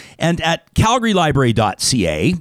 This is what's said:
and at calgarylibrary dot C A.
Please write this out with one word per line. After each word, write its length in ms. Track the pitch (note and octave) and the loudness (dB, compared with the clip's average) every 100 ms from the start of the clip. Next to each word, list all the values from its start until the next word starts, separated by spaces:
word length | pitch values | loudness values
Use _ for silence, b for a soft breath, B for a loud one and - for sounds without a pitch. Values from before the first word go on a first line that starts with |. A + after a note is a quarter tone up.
| B B | B B
and 240 | E3 D#3+ | -2 -2
at 320 | D#3+ E3 _ | -2 -4 _
calgarylibrary 800 | - A3+ B3 A3+ F#3 D#3 C#3 B2+ | 0 2 2 0 0 2 2 2
dot 260 | A2+ G#2+ - | 2 0 -2
C 260 | - B2+ E2+ | -4 -2 -2
A. 280 | D2+ A2+ F3 | 0 0 -2